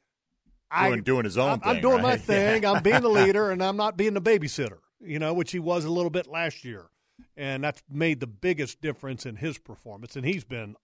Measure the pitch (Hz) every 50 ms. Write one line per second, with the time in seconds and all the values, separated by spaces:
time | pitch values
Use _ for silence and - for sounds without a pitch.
0 | _ _ _ _ _ _ _ _ _ _ _ _ _ _ 151 165 190 190 120 113
1 | 98 123 131 127 117 104 87 113 127 139 139 113 - 101 - - - 254 262 -
2 | 247 254 254 - - - 208 196 202 208 220 220 208 202 196 165 160 196 233 -
3 | 240 233 214 208 196 196 190 208 214 202 190 180 185 190 202 202 208 214 202 175
4 | 208 214 202 202 170 220 226 202 151 139 - - 135 110 98 - _ _ _ _
5 | 240 175 147 151 156 156 170 180 165 - - 180 160 165 175 175 151 156 170 175
6 | 175 170 151 180 170 127 147 165 170 160 - - - 123 113 98 85 82 _ _
7 | _ _ _ - - _ _ - 143 135 139 131 139 151 143 - _ - 139 147
8 | 165 165 156 123 135 120 107 98 - 180 180 147 143 120 - - - 156 135 -
9 | - 135 131 120 - 131 113 95 135 160 147 - - - 107 - _ 117 104 101
10 | 120 - - 139 127 143 196 185 - - 131 117 110 104 104 -